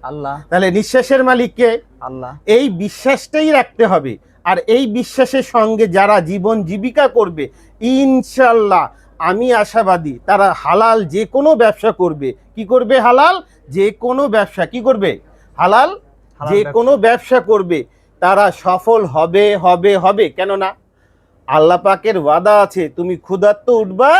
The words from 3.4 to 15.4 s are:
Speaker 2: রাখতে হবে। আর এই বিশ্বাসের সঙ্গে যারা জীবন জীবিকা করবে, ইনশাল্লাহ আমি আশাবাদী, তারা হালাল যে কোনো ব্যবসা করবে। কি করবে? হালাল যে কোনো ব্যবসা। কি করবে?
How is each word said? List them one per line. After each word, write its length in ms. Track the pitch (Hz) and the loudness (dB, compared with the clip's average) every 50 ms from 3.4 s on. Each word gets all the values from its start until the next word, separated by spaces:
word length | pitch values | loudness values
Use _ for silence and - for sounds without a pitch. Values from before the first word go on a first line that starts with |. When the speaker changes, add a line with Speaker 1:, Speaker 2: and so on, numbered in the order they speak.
| 311 311 | 0 2
Speaker 2:
রাখতে 340 | 302 269 240 - _ - 233 | 2 2 0 -2 _ 0 0
হবে। 280 | 202 190 165 139 131 110 - _ _ _ _ _ | 2 2 0 -2 -4 -12 -12 _ _ _ _ _
আর 140 | 175 190 180 165 - 226 | -2 -2 -2 0 0 0
এই 80 | 254 277 233 | 0 0 -2
বিশ্বাসের 580 | 208 240 240 - - - 254 247 - 269 254 - - | -4 -6 -6 -6 -2 -4 -2 -2 0 -4 -4 -2 0
সঙ্গে 320 | 240 220 220 220 208 226 202 | 0 0 0 0 0 0 0
যারা 300 | 165 196 196 208 214 202 | 2 2 2 4 4 2
জীবন 340 | 175 156 190 202 175 214 226 220 196 | 2 -2 -6 -4 -2 -2 -2 -2 -4
জীবিকা 420 | 160 190 202 196 254 233 294 285 - | -6 -8 -6 -8 -4 0 0 0 2
করবে, 360 | - 240 214 185 170 156 143 123 _ _ - _ _ _ | 2 0 0 0 -2 -8 -10 -10 _ _ -20 _ _ _
ইনশাল্লাহ 1040 | 220 240 262 262 277 269 262 262 - - - 254 262 240 233 226 214 202 190 175 147 - _ _ _ _ _ _ | -4 -2 0 2 2 2 2 0 -2 -4 -2 2 2 4 4 2 2 2 2 0 0 -2 _ _ _ _ _ _
আমি 280 | 160 170 185 208 240 254 247 | -4 -2 -2 0 0 0 2
আশাবাদী, 600 | 220 214 - - 226 220 196 185 170 160 151 135 120 - | 0 0 0 0 -2 0 2 0 -2 -2 -8 -12 -10 -2
তারা 220 | - 196 202 196 190 165 | -2 0 2 2 0 0
হালাল 440 | - - 143 170 196 220 226 226 226 202 | -2 -2 -2 0 2 2 2 2 0 0
যে 180 | 156 143 196 220 | -4 -4 -6 -6
কোনো 260 | - - 269 277 311 320 | -2 -2 0 2 2 4
ব্যবসা 360 | 226 240 214 208 - - 226 | 4 2 0 0 0 -2 -4
করবে। 380 | 214 - 185 175 156 151 139 131 - _ _ _ _ | -2 0 -2 -4 -4 -4 -8 -8 -8 _ _ _ _
কি 80 | - 220 | -14 -6
করবে? 300 | 185 240 254 240 208 262 262 | -2 0 0 0 2 0 2
হালাল 360 | 214 240 247 262 294 339 370 381 - _ _ _ _ - | 2 2 2 4 4 2 2 0 -6 _ _ _ _ -10
যে 160 | 131 185 196 208 | -4 -2 -2 -2
কোনো 320 | 214 _ - 247 254 262 285 277 | -2 _ -6 -4 -4 -2 -2 -2
ব্যবসা। 360 | 214 220 202 190 - - 175 | 0 -2 -2 -2 -4 -6 -6
কি 140 | - - 247 | -6 -6 -4
করবে? 300 | 220 247 262 208 196 175 120 - _ _ _ _ | -2 0 0 0 0 -4 -4 -6 _ _ _ _